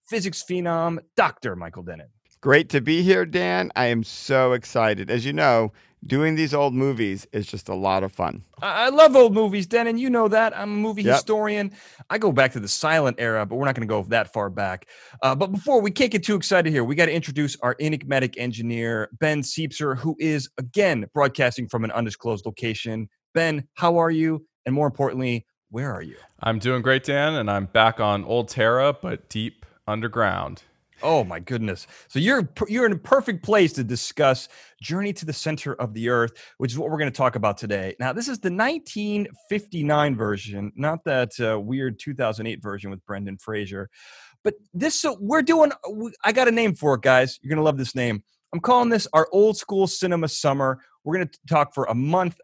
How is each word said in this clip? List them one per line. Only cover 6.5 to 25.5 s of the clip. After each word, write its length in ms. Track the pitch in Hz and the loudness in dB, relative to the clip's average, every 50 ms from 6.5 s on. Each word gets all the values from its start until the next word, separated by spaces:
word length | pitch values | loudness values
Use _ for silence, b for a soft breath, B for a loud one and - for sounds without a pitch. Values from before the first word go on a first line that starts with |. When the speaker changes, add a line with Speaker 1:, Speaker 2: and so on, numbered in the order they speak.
| 135 | 2
Speaker 2:
old 180 | 147 143 143 123 | 2 2 2 2
movies 540 | 127 131 139 135 113 117 101 95 98 - - - | 2 0 0 0 0 -2 -2 -2 -6 -8 -8 -6
is 160 | 107 104 - | -6 -6 -6
just 200 | - 92 - - | -8 -12 -10 -8
a 60 | 95 | -6
lot 300 | 92 95 98 95 95 95 | -2 0 0 0 0 0
of 80 | 98 - | -4 -4
fun. 300 | - 90 80 - - - _ _ - - | -4 -4 -4 -4 -8 -14 _ _ -10 -8
Speaker 1:
I, 220 | 202 175 196 233 | -4 -2 0 0
I 40 | 254 | 4
love 260 | 269 294 320 311 262 | 8 8 8 10 10
old 180 | 269 247 233 196 | 10 8 8 6
movies, 320 | 214 220 208 190 208 185 | 4 2 2 0 -2 -4
Dennin. 320 | 170 226 233 233 233 226 233 | 0 0 0 2 0 0 -2
You 100 | 247 269 | 0 0
know 200 | 247 233 226 214 | 2 2 2 4
that. 280 | 202 220 226 220 214 | 4 2 2 2 0
I'm 140 | 190 202 208 208 | -4 -6 -4 -4
a 40 | |
movie 260 | 208 208 220 214 202 208 | -2 -2 -2 -2 0 2
Speaker 2:
Yep. 120 | 196 - | 2 2
Speaker 1:
historian. 560 | - - - 220 214 214 214 208 208 208 196 196 B B B B B B - | 2 2 2 0 0 0 0 -2 -2 -4 -4 -8 B B B B B B -6
I 80 | - 220 | -4 0
go 120 | 220 202 | 0 2
back 220 | 147 131 131 131 - | 4 4 2 2 0
to 80 | 123 | -4
the 80 | 104 98 | -6 -6
silent 480 | - - - 156 160 160 147 131 120 - | -6 -4 0 0 2 2 2 2 0 0
era, 260 | 120 117 110 110 104 | -2 -2 0 0 -2
but 120 | 98 117 | -2 -4
we're 80 | 123 139 | -2 -2
not 100 | 139 131 | -2 -2
gonna 120 | 123 117 | -2 -2
go 180 | 104 110 104 95 | -2 -2 -2 -2
that 280 | 90 117 117 107 - - | 0 0 0 0 -2 -4
far 160 | 113 104 98 | -4 -4 -4
back. 380 | 92 104 101 95 92 92 - B B B B B B B - | -4 -4 -4 -6 -6 -8 -12 B B B B B B B 0
Uh, 120 | 131 131 | 0 2
but 140 | 139 190 190 | 2 0 -2
before, 300 | 190 202 - 294 277 233 | -2 -4 0 2 2 4
we 100 | 202 208 | 2 2
can't 220 | 196 - 277 240 214 | 2 0 0 2 2
get 100 | 208 170 | 0 0
too 140 | - 208 | 0 0
excited 360 | 190 147 - 202 180 170 160 156 | -2 0 2 2 2 4 4 2
here. 120 | 139 117 | 2 0
We 100 | 117 143 | 0 2
gotta 180 | 151 170 165 151 | 2 2 2 2
introduce 440 | 170 151 - 139 147 147 143 - - | -2 -4 -4 -2 -2 -2 -2 -2 -2
our 140 | - 123 127 - | -2 -2 -2 0
enigmatic 580 | 147 156 156 139 - 135 139 135 127 123 - - | -2 -2 -2 -4 -4 -2 0 0 0 0 -2 -6
engineer, 680 | 120 123 113 110 117 117 120 117 117 113 117 110 107 - - 113 | -6 -6 -6 -6 -6 -4 -4 -4 -4 -4 -2 -4 -4 -6 -6 -4
Ben 240 | 156 156 151 147 131 | -2 0 0 -2 -4
Siepser, 560 | - - - 160 147 - - 151 143 131 127 | -4 -6 -6 -6 -6 -6 -4 -4 -4 -4 -2
who 160 | 113 160 156 - | -4 -4 -4 -2
is, 280 | 151 160 156 147 127 - _ - | -2 -2 -2 -2 -4 -6 _ -10
again, 480 | 131 123 - 202 202 190 156 120 101 104 - | -12 -2 0 2 2 4 2 0 -4 -4 0
broadcasting 540 | 151 143 139 123 - 143 123 120 - 123 | 2 2 2 2 2 0 0 0 -2 -6
from 160 | 104 - 117 113 | -6 -4 -4 -4
an 80 | 113 | -2
undisclosed 560 | - 113 117 113 104 - - 117 113 101 95 | -2 -2 -4 -4 -6 -6 -4 -4 -4 -4 -6
location. 640 | 113 107 - 123 117 110 - - 117 110 110 110 - _ _ _ _ _ | -10 -10 -6 -6 -6 -6 -6 -6 -8 -8 -8 -8 -10 _ _ _ _ _
Ben, 320 | 165 165 165 156 147 143 - _ | 0 0 0 0 -4 -6 -10 _
how 220 | - 175 170 170 | -2 0 2 2
are 160 | 170 165 165 165 | 2 2 2 2
you? 340 | 160 160 160 160 151 156 _ _ _ _ | 0 0 0 -2 -4 -6 _ _ _ _
And 120 | 123 131 | -2 0
more 100 | 139 151 | 0 0
importantly, 580 | 143 131 - 139 135 - 127 131 127 120 117 - _ | 0 0 0 -2 -2 -2 -2 -2 -2 -2 -4 -6 _